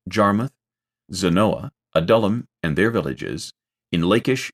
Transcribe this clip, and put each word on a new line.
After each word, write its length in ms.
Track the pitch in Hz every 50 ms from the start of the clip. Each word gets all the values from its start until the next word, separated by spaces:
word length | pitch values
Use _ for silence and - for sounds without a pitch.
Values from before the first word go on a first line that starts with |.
| _ 95
Jarmuth, 440 | 90 107 104 101 101 104 120 139 - _ _ _ _ _ _ _ _ _ _ - -
Zanoah, 580 | 90 92 87 85 92 110 104 85 - - - - _ _ _ -
Adullam 540 | 82 82 90 113 117 110 98 107 120 123 - _ _ -
and 140 | 82 76
their 140 | 76 98 117
villages, 600 | 117 104 78 71 65 - - 50 58 80 - - - _ _ _ _ _ _ _ -
in 100 | 85 82
Lachish 500 | 90 104 120 - - 131 131 - -